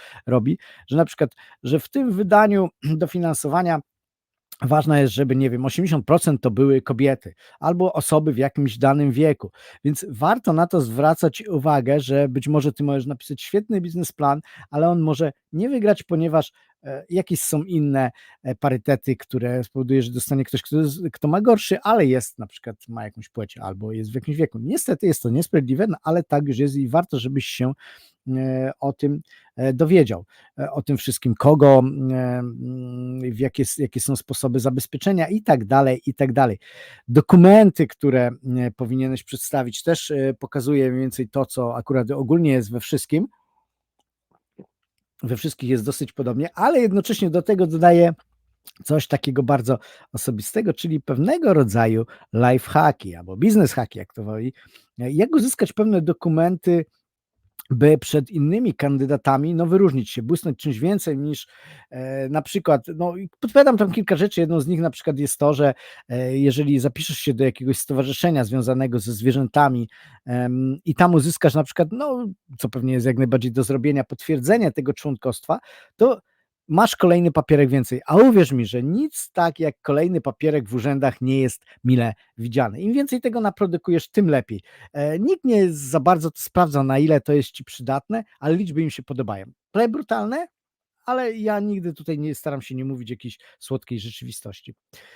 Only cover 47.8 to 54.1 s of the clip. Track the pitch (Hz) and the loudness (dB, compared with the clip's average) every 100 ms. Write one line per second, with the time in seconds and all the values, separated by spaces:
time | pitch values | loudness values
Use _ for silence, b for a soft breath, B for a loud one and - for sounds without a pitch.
47.8 | 175 170 170 160 _ _ _ _ - _ | 6 8 6 2 _ _ _ _ -20 _
48.8 | - 151 - 139 143 131 127 139 120 123 | -2 -2 0 -4 -2 -2 0 0 0 -4
49.8 | B B B - - 107 - 220 208 - | B B B -8 -6 -6 -4 -4 -2 -4
50.8 | 170 151 - 131 185 339 285 160 113 110 | -4 -4 -4 -2 0 0 2 4 4 2
51.8 | 113 110 113 B B 113 123 127 - 147 | 2 0 -4 B B 2 4 2 2 2
52.8 | 156 - 95 85 87 95 202 214 143 - | 2 0 -8 -14 -14 0 4 4 4 0
53.8 | 113 104 - | -6 -10 -14